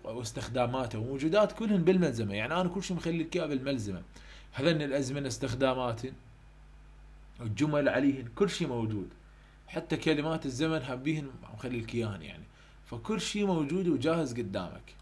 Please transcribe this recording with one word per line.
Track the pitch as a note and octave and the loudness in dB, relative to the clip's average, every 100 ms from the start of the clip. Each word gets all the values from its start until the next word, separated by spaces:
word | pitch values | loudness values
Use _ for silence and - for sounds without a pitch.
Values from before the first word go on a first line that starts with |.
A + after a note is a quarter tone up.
واستخداماته | - A#2 A2+ - A2 B2 B2 C3 A#2+ A2 | -8 -8 -6 -6 -4 0 2 0 -2 -4
وموجودات | A#2+ C3+ D#3 G3 G#3 | -4 -2 2 4 4
كلهن | - A3+ G3+ | 2 2 4
بالملزمة. | E3 F#3 E3 A2+ G#2+ | 6 6 6 2 -2
يعني | G2 A2+ E3 | -2 0 0
أنا | F3+ | 0
كل | F#3 | 0
شيء | F#3 F3 | -4 -2
مخلي | E3 E3 | 0 0
لك | D#3+ - | 0 -2
إياه | D#3 | 0
بالملزمة. | C#3 C3+ C3+ G2+ F#2 F2+ - - - - | -2 0 -2 -2 -6 -8 -16 -20 -20 -12
هذن | - D3 D#3 | 0 2 2
الأزمنة | D3 C#3 B2+ C#3+ C3+ | 2 0 0 -2 -2
استخداماتهن، | A#2 C3+ A#2+ C3+ B2+ B2 A2 C3 - - - - - - - - - - - - - | -2 -2 2 2 4 0 -2 -6 -10 -18 -20 -20 -20 -20 -20 -20 -20 -20 -20 -20 -10
الجمل | A#2 G#2 D3+ D3 C#3 | -6 0 2 4 4
عليهن، | B2+ C#3 C3+ A#2 - | 4 4 2 -2 2
كل | G3+ | 2
شيء | - D#3+ | 2 0
موجود. | A#2+ A2+ G#2 F2 - - - - - - | 0 0 -2 -4 -10 -20 -20 -20 -20 -12
حتى | E3+ - D3+ | -8 -2 0
كلمات | D#3+ D3+ D3+ D#3+ D3 | 2 2 2 -2 -2
الزمن | B2 D#3+ D#3+ | -2 0 0
هبيهن | C3 B2+ C#3 D#3 C#3 A#2+ - | -2 -4 -2 -2 -4 -10 -14
مخلي | A2 B2 B2 | -10 -6 -6
لك | A2+ A#2 | -4 -2
إياهن | A2 G2 | -2 -4
يعني. | - E2+ - - - - - | -10 -14 -16 -20 -20 -20 -12
فكل | A#2 A2+ A3 | -8 -4 -2
شيء | - G#3 G3+ | -2 0 2
موجود | E3+ C#3+ F3+ F3 | 2 2 0 2
وجاهز | C#3 C#3 E3+ C#3 | 2 2 2 0
قدامك. | A#2 G2+ G2 F2 - - - | -2 -4 -4 -6 -10 -16 -20